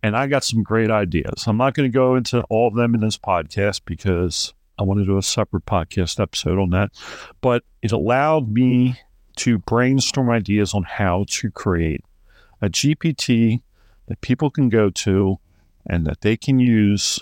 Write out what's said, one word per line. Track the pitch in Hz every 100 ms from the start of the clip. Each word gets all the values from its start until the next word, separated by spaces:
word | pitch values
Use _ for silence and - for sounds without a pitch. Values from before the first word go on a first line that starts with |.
And | 110 110
I | 135
got | 139 -
some | 113
great | 101 110 110
ideas. | 110 98 80 - - -
I'm | 107
not | 131
gonna | 135 135
go | 123 127 127
into | 117 120
all | 113 110 120
of | 107
them | 117 117
in |
this | 110 -
podcast | - 90 78 - 101 98
because | - 82 101 87 90 - - _ _ -
I |
wanna | 98 98
do | 98 98
a |
separate | 95 - 107 95 -
podcast | 95 80 - 87 -
episode | 101 - - 92
on | 95
that. | 92 101 - - - - -
But | 131 120 _ _
it | 117
allowed | 117 87 123 151 160 120
me | 107 127 123 127 123 _ _ _ -
to | - 113
brainstorm | - 117 127 135 - - 123
ideas | 117 95 104 101
on | 107
how | 87 - 98 87 101
to | - 110
create | - - 87 80 76 - _ _ _ _ _
a | 107
G | - 147 151
P | 165
T | 151 - 120 113 117 _ _ _ _ -
that | 98
people | - 127 151
can | - 131
go | 110 104
to | - - 95 95 98 _ _ _ _ -
and | 87 80
that | 73
they | 104 113
can | - 135
use | 123 113 104 101 - -